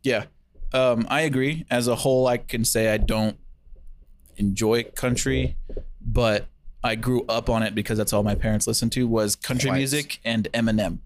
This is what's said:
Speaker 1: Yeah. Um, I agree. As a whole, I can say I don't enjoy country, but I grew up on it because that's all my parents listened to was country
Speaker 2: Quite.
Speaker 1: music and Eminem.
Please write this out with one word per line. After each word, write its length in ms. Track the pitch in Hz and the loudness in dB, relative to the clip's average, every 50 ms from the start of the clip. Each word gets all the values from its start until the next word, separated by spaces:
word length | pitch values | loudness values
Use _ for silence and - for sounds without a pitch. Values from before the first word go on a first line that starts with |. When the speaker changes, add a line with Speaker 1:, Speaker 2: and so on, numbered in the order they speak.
Speaker 1:
Yeah. 220 | - 131 120 104 - - _ _ _ _ _ - - - - | 2 2 0 0 -2 -6 _ _ _ _ _ -8 -6 -2 0
Um, 320 | 131 131 127 120 113 113 | 2 4 4 4 2 0
I 140 | - - 147 | 0 0 0
agree. 440 | 160 156 135 131 131 143 156 160 - _ | 0 0 0 0 0 0 -2 -6 -4 _
As 180 | 147 123 120 | -2 0 2
a 60 | 123 117 | 2 0
whole, 320 | 113 - 139 131 127 127 | 0 2 2 4 4 4
I 100 | 123 123 | 2 2
can 280 | 120 - - - 117 113 | 0 -2 -6 -4 -2 0
say 260 | - - 113 110 110 | 0 2 2 2 2
I 60 | 107 | 2
don't 400 | 107 104 - 113 110 110 107 104 - - - - _ _ - - - - - - - - - - - - - - | 2 2 0 2 0 0 -2 -2 -6 -16 -20 -20 _ _ -20 -20 -18 -18 -18 -18 -20 -20 -20 -20 -20 -20 -20 -4
enjoy 480 | - 101 101 95 95 110 107 113 120 117 - - | -2 0 0 0 2 2 2 2 0 0 -4 -8
country, 600 | - - 127 123 127 - 135 131 131 127 123 - - - - - - - - - - | -4 -2 -2 0 0 0 0 0 0 0 -2 -4 -6 -8 -8 -8 -8 -10 -10 -14 -8
but 460 | - 113 110 123 120 113 104 104 - - - _ _ - - - - | -6 -2 0 2 2 2 2 0 -2 -6 -16 _ _ -18 -12 -6 -4
I 120 | 117 113 | -4 -2
grew 300 | 110 113 127 127 120 110 - | -2 0 0 0 0 0 0
up 180 | 110 117 110 | -2 -2 0
on 140 | - 117 113 | 0 0 0
it 140 | 110 104 101 | 0 0 -2
because 240 | 107 101 - 113 107 | -4 -2 0 0 0
that's 120 | 107 - | 0 2
all 120 | - 104 104 | 2 2 2
my 100 | 107 104 | 2 0
parents 320 | - - 113 107 107 - | 0 2 2 2 2 0
listened 260 | 117 110 - 117 113 - | 0 0 0 0 0 2
to 140 | 127 127 | 2 2
was 280 | 117 113 113 107 104 101 | 2 2 2 2 0 -2
country 340 | - - - 127 123 139 135 | -4 -4 -4 -2 0 0 0
Speaker 2:
Quite. 80 | 131 | 2
Speaker 1:
music 420 | 135 139 131 143 151 143 - - - - | 0 0 0 0 -2 -2 -4 -10 -6 -4
and 260 | 117 113 113 104 - | -2 0 0 0 0
Eminem. 460 | - 117 113 113 110 107 101 85 - - - | 0 0 0 2 2 2 0 0 -4 -6 -10